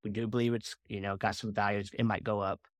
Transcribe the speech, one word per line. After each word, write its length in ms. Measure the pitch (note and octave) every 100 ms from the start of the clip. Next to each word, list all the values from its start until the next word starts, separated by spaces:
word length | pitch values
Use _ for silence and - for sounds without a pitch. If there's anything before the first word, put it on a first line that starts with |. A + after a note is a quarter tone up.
We 60 | A2
do 180 | G2+ A2
believe 260 | A#2+ A#2+
it's, 220 | A#2+ - - _
you 140 | G#2
know, 160 | G2 G2
got 180 | A2
some 180 | - A2
values. 380 | G#2 G#2 G2+ G2
It 120 | -
might 180 | A#2 G#2
go 160 | A2+ G#2
up 200 | G2 F#2 _